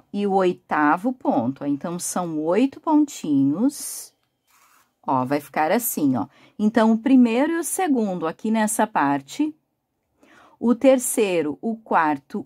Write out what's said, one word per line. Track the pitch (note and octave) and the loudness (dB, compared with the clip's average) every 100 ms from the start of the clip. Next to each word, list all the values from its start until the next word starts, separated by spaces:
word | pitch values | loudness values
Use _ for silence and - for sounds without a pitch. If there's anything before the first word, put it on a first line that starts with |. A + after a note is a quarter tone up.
| - | -6
e | G3+ G3+ | -4 0
o | |
oitavo | F#3+ F3+ - - D#3 D3 E3+ A3+ | 2 2 -2 -4 0 2 2 -2
ponto, | B3+ D4+ F3+ B3 - | -4 -2 0 -2 -4
ó. | C#4+ | -4
Então, | C#3+ F3 F3 | -4 -4 -8
são | - F#3 F3 D#3 | -6 -6 -4 -2
oito | D#3 F#3+ C4+ - | 0 2 0 -2
pontinhos. | - D4+ D4 - D#3+ C#3 C#3 D#3 C4+ - - - - _ _ _ _ _ _ _ _ _ - | 0 2 2 -2 -2 2 2 2 -2 -2 -10 -14 -16 _ _ _ _ _ _ _ _ _ -4
Ó, | C3+ B2+ | -2 0
vai | D3 | -4
ficar | C#3+ D#3+ D#3 | -4 -2 0
assim, | A3 A#3+ - C#3+ A#2+ | 0 -2 -2 0 0
ó. | - _ _ - | -4 _ _ -4
Então, | G#3+ A3+ A3 | 0 2 2
o | A3 | 2
primeiro | A3 C4+ A#3+ A#3 D4+ | 4 4 4 2 0
e | E4 | -2
o | |
segundo | - - F#4 C4 G#3 F3+ D#3+ | -4 -2 0 0 -2 -4 -6
aqui | E3+ A3 | -6 -4
nessa | A3 G#3+ - A3 | 0 0 -2 -2
parte. | F3 C#3+ C#3+ C#3 - D4+ - _ _ _ _ _ _ _ - _ _ | 0 0 -2 -4 -4 -4 -6 _ _ _ _ _ _ _ -20 _ _
O | A#3 | -2
terceiro, | A#3 C4+ C4 B3 - G3+ F3 D3 C#3+ | 4 4 4 0 -2 0 0 -2 -4
o | A3+ A3 | -8 -8
quarto, | - G3 D#3 C#3+ - G#3 | -2 0 2 -2 -6 -10